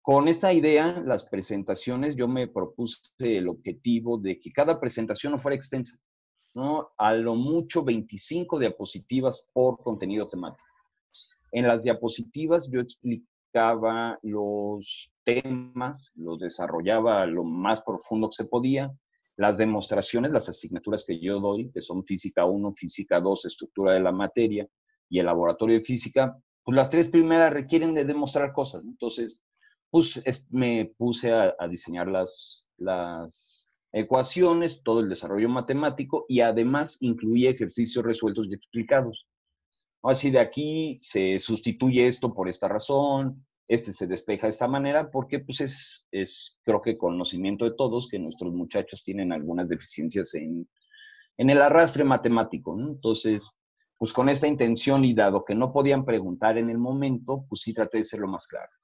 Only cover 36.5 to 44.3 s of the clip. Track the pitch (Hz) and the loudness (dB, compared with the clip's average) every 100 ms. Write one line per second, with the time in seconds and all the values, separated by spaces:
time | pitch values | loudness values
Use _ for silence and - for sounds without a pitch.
36.5 | 110 120 143 151 - 123 117 110 117 127 | 4 2 2 -2 -4 -2 -2 2 4 4
37.5 | 127 98 - 117 123 117 113 110 104 104 | 2 -4 -2 -2 0 -2 0 -2 -2 -6
38.5 | 98 _ 117 113 135 127 107 _ _ _ | -8 _ -8 0 2 0 -6 _ _ _
39.5 | _ _ _ _ _ 123 131 143 131 117 | _ _ _ _ _ 0 2 4 4 4
40.5 | - 151 156 160 127 - 104 95 95 - | 0 -4 -2 -4 -6 -4 0 2 0 0
41.5 | 110 - - 131 123 123 127 127 104 92 | -4 -2 0 2 4 4 2 -4 -2 -6
42.5 | 90 98 104 - 139 143 139 135 135 _ | -2 -2 -2 0 0 2 0 -2 -6 _
43.5 | _ _ 113 - 95 90 90 - | _ _ -2 0 -8 -6 -6 -4